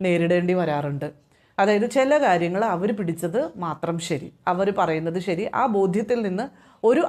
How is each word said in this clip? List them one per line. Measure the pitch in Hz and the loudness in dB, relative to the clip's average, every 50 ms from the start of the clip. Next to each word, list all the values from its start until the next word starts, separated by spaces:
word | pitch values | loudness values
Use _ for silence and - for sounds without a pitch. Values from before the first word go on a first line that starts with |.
നേരിടേണ്ടി | 190 180 175 170 170 170 175 175 175 175 180 | 0 2 2 2 2 2 2 2 2 2 0
വരാറുണ്ട്. | 180 175 160 147 143 147 143 143 143 147 147 - _ _ _ _ _ _ _ _ - | 0 0 0 0 -2 -2 -4 -4 -6 -8 -10 -12 _ _ _ _ _ _ _ _ 0
അതായത് | 196 202 214 208 214 240 | 2 4 4 2 2 0
ചില | - 277 262 269 294 302 | 2 2 4 4 4 4
കാര്യങ്ങൾ | 285 226 180 175 170 170 175 190 226 | 4 4 2 2 2 0 0 0 -2
അവർ | 226 185 170 180 185 226 | 0 -2 -2 -2 -2 -2
പിടിച്ചത് | 202 175 170 165 165 - 170 165 240 302 320 - | -2 -4 -4 -4 -4 -4 -4 -2 -2 -4 -4 -6
മാത്രം | 196 180 165 151 151 - 165 170 170 | -8 -8 -8 -6 -6 -6 -6 -4 -4
ശരി, | 165 - 170 135 - - - _ - | -4 -4 -4 -6 -6 -10 -14 _ -4
അവർ | 180 180 175 196 202 | -2 0 0 0 0
പറയുന്നത് | 196 202 185 165 160 160 160 165 165 185 | 0 0 0 0 0 -2 -2 -4 -4 -4
ശരി, | 180 208 175 165 214 - - | -4 -4 -4 -4 -4 -4 -2
ആ | - 240 | 0 0
ബോധ്യത്തിൽ | 269 214 202 196 185 175 208 220 208 247 240 220 | 0 2 2 2 2 0 0 0 0 -2 -2 -2
നിന്ന് | 196 185 190 240 277 - _ _ _ _ _ - | -2 -4 -4 -6 -8 -10 _ _ _ _ _ 2
ഒരു | 220 254 294 349 | 4 4 4 2